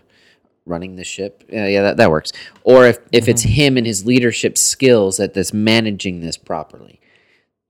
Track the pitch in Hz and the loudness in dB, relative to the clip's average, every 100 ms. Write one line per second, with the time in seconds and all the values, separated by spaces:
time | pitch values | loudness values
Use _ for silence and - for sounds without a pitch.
0 | _ _ _ _ _ _ - 85 92 92 | _ _ _ _ _ _ -12 -10 -10 -14
1 | 92 - 98 - _ 110 98 98 101 - | -14 -12 -12 -14 _ -8 -2 0 0 2
2 | 110 78 - - - - - 127 123 113 | 2 2 -2 -12 -20 -4 4 6 6 4
3 | _ 120 110 117 113 113 143 131 117 101 | _ 0 0 0 0 2 2 0 -2 -4
4 | 98 127 120 107 113 - - - 131 120 | -2 0 0 -2 -4 -2 -4 0 4 4
5 | 95 95 98 98 90 107 107 113 110 98 | 2 -2 -4 -4 -6 -2 0 0 0 -6
6 | 101 90 82 78 - 82 76 - 53 _ | -8 -10 -10 -12 -10 -10 -10 -18 -20 _
7 | _ _ _ _ _ _ _ | _ _ _ _ _ _ _